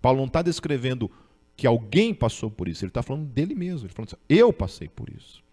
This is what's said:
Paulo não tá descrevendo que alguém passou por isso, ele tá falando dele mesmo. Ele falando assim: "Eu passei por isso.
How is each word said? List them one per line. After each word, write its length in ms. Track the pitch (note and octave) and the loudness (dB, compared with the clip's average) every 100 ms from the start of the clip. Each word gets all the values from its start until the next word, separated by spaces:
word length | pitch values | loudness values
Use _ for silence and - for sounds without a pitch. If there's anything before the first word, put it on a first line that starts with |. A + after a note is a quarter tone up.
Paulo 200 | B2+ C3+ | 2 2
não 80 | C3+ | 0
tá 120 | D#3+ | 0
descrevendo 680 | E3+ D#3+ E3 C#3 B2+ B2+ A2 - _ _ _ | -2 -2 -2 -2 -2 -2 -6 -8 _ _ _
que 120 | - B2+ | 0 2
alguém 480 | A#2 G#2+ C#3 A3+ | 2 2 2 2
passou 360 | F#3+ A2+ - A2 | 2 -2 -2 -8
por 160 | G#2+ F2+ | -6 -6
isso, 160 | D#2+ | -6
ele 80 | F#2 | -6
tá 120 | B2+ | -6
falando 240 | A#2 C#3 D3+ | -6 -6 -4
dele 280 | A#2+ E3+ | -4 -2
mesmo. 320 | C4+ F3+ E3+ G2+ | -2 -4 -6 -10
Ele 60 | |
falando 160 | - A2+ | -10 -12
assim: 140 | - _ | -14 _
"Eu 240 | E3 A#3+ | 6 6
passei 380 | - F#2+ - - | 4 -4 -6 -14
por 220 | - A2 | -12 -14
isso. 320 | A2 - - _ | -14 -20 -20 _